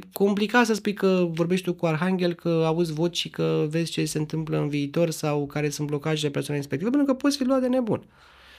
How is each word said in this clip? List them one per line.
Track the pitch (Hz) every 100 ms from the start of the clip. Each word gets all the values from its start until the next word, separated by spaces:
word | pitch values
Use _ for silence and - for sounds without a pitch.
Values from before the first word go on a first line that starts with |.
| -
complicat | - 196 202 208 247 226
să |
spui | 208 208
că | 202 196 185 175
vorbești | 160 170 185 180
tu |
cu | 175 170
arhanghel, | 156 185 185 180
că | 175 170 165 160
auzi | 160 170
voci | 151 170 170
și | 160
că | - 160 160 156
vezi | 160 160
ce | - 156
se | 156
întâmplă | 151 156 156 156
în | 147
viitor | 147 143 151 170
sau | 156 151 147 143
care | 147 147
sunt | 147 147
blocajele | 147 156 156 151
persoanei | 147 139 143
respective, | 139 139 208
pentru | 285 277
că | 254
poți | 285 277
fi |
luat | 254 269
de | 254
nebun. | 254 220 135 - - - - -